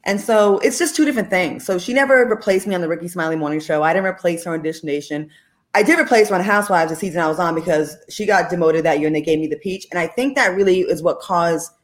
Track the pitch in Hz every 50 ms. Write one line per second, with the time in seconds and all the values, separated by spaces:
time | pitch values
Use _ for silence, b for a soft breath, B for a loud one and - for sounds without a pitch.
0 | - - 202 202 202 - 226 214 208 208 196 196 - 277 - - 349 294 - -
1 | 311 294 269 233 - - 196 185 180 147 123 - - - 185 180 180 - 247 269
2 | 277 262 269 254 247 233 214 214 - 214 190 190 196 214 196 180 170 156 170 165
3 | 170 170 175 180 160 160 165 160 156 147 151 156 156 - 160 151 151 160 165 190
4 | 190 190 185 - - 175 170 165 - 180 165 160 151 160 156 - - 151 143 147
5 | 143 - 151 147 151 151 b b b b b b b _ - 202 208 - 330 339
6 | 285 - 247 220 214 208 202 180 185 208 202 208 202 - 190 170 165 160 160 160
7 | 208 190 156 175 160 156 156 160 180 165 165 160 165 180 160 151 151 147 - -
8 | _ - - - 214 208 202 185 170 - 185 175 165 160 156 160 156 170 151 147
9 | 151 156 156 151 151 165 156 156 156 151 151 151 - 190 185 190 - - 165 175
10 | 165 165 - - 254 277 269 277 247 196 180 196 202 190 185 185 180 - 220 147
11 | 160 170 156 - - - 185 170 170 170 165 156 156 - _ _